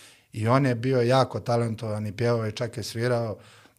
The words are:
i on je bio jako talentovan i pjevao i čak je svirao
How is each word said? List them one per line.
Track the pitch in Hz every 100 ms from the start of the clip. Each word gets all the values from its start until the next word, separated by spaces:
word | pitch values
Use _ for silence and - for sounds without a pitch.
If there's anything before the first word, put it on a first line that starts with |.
| - - _
i | 117 110
on | 131 139
je |
bio | 117 127 131
jako | 120 131 127 110
talentovan | 92 120 117 110 113 107 107
i |
pjevao | 95 117 120 110
i |
čak | 104 120 -
je |
svirao | 98 113 123 120 113 98 - - -